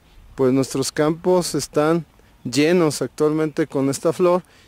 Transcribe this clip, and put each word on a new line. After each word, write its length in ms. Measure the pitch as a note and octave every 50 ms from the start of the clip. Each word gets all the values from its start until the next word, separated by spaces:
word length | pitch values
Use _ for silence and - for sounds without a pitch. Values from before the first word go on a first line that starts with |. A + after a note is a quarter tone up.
| _ _ - - - - -
pues, 180 | - C3+ B2+
nuestros 400 | C3 C3+ C3 - - C3+ C3 -
campos 640 | - - D3+ D#3 E3 D#3+ - F3+ F3+ F3+ E3 - -
están 520 | D3 - - - D3+ D3 D#3 E3 E3+ D3+ _ _ _ _ _ _ _ -
llenos 580 | B2+ A#2 C#3 D3 D#3+ F3+ F#3 E3 D3+ C3+ -
actualmente 640 | C3+ B2 _ - D3+ D3+ D3+ D#3 D#3 D#3 D3 - D#3
con 240 | - - C#3 C3+ C#3
esta 220 | C3+ - - E3+
flor, 300 | D#3 - F3+ F3 F3 F3+ - _ _ _ _